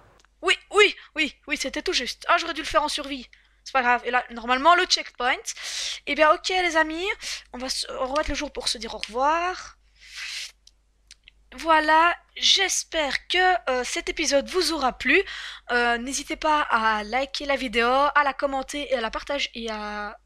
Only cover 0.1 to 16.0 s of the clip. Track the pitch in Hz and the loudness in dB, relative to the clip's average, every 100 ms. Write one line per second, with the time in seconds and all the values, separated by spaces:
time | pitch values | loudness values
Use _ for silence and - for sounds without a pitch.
0.1 | _ _ _ 349 359 - 392 392 - - | _ _ _ -2 -2 0 4 4 2 -10
1.1 | 302 294 - - 294 269 - - 285 240 | -4 -4 -6 -8 -6 -6 -6 -4 -4 -4
2.1 | - - 339 330 302 302 320 294 - 277 | -6 0 0 0 -6 -2 0 0 -4 -8
3.1 | 277 226 _ _ _ - 269 247 240 240 | -10 -12 _ _ _ -4 0 2 2 2
4.1 | 247 - 233 233 254 302 349 359 339 - | -2 -2 -6 -2 2 6 6 6 0 -2
5.1 | - 247 339 - - - - - - - | -4 -2 -2 -6 -10 -8 -8 -8 -8 -4
6.1 | 285 302 349 - 370 349 320 311 320 392 | 4 6 6 2 0 0 2 0 -2 -4
7.1 | 440 - - - 247 262 - - 240 254 | -6 -8 -10 -12 -10 -6 -6 -6 -4 -2
8.1 | 285 311 277 285 226 - 240 220 214 - | -2 -2 -4 -6 -6 -6 -6 -8 -10 -6
9.1 | 233 285 330 359 370 - - _ _ - | 0 0 2 -2 -6 -12 -20 _ _ -20
10.1 | - - - - - - _ _ _ _ | -14 -12 -10 -12 -16 -20 _ _ _ _
11.1 | - _ _ _ 254 311 311 302 320 339 | -20 _ _ _ -6 2 4 6 6 4
12.1 | - _ - 254 - 370 - - 330 285 | 0 _ -2 2 4 2 -2 -4 -2 -2
13.1 | - - 349 370 359 - 254 247 339 339 | -2 -2 2 4 4 0 -2 -2 -6 -6
14.1 | 349 302 277 220 370 302 320 262 - 247 | -4 0 0 0 -2 -2 0 -2 -2 2
15.1 | 330 392 - - - - 240 240 233 | 2 2 -6 -14 -12 -2 0 2 0